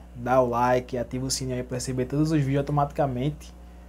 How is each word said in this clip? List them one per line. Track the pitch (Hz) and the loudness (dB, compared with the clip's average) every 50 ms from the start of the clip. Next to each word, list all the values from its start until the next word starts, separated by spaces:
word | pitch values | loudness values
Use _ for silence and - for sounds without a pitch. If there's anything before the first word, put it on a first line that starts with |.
| - - - | -12 -16 -14
dá | 120 120 123 123 131 127 | -8 -2 2 4 4 4
o | 120 | 4
like, | 117 117 123 123 127 127 123 - - 123 | 4 2 4 4 4 2 0 -2 -6 -6
ativa | 117 - - 127 131 | -6 -4 -6 -6 -4
o | 131 | -4
sininho | 127 - 135 127 127 127 | -4 -4 -4 -4 -4 -6
aí | 123 | -6
pra | - 127 | -6 -6
receber | 123 123 - 127 127 - | -6 -6 -4 -2 -2 -2
todos | 123 - 143 156 156 165 | -2 0 0 2 4 4
os | 156 | 2
vídeos | 143 131 139 139 | 2 2 2 0
automaticamente. | 139 139 147 147 143 147 - - 151 135 127 123 127 151 151 - - - - - - - - - - | 0 0 2 0 0 0 0 0 0 0 0 0 -2 -2 -4 -4 -10 -20 -20 -20 -20 -20 -20 -20 -20